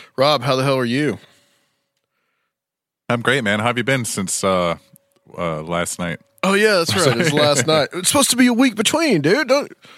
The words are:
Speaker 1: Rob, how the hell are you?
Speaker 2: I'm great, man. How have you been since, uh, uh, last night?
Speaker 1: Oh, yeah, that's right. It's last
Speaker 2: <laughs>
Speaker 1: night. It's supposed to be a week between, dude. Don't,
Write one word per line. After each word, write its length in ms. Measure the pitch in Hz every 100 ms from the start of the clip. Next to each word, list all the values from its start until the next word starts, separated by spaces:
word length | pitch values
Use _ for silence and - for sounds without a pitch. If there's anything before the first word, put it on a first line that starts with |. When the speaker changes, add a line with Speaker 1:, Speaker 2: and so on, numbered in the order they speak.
| - -
Speaker 1:
Rob, 260 | 139 143
how 140 | 123 131
the 60 |
hell 140 | 135 131
are 80 |
you? 340 | 120 127 151 90 - _ _ _ _ _ _ _ _ _ _ _ _ _ _ _ _ _ -
Speaker 2:
I'm 120 | 120
great, 200 | 113 135
man. 140 | 104 104
How 60 | 113
have 100 | 120
you 60 |
been 200 | 117 135
since, 380 | 113 - 92 -
uh, 320 | 98 92 87 82 _ _ _ _ _ -
uh, 260 | 85 78
last 360 | 80 85 85 -
night? 220 | 87 71 _ -
Speaker 1:
Oh, 120 | 185
yeah, 200 | 196 214 190
that's 180 | 165
right. 240 | 196 147 117
It's 140 | 160
last 340 | 147 147 139 127
Speaker 2:
<laughs> 0 |
Speaker 1:
night. 220 | 156 131
It's 160 | 175 190
supposed 220 | 285 -
to 60 | 240
be 100 | 247
a 60 |
week 240 | 226 269 202
between, 440 | 214 294 330 180
dude. 260 | 143 247 277
Don't, 240 | 277 233 - -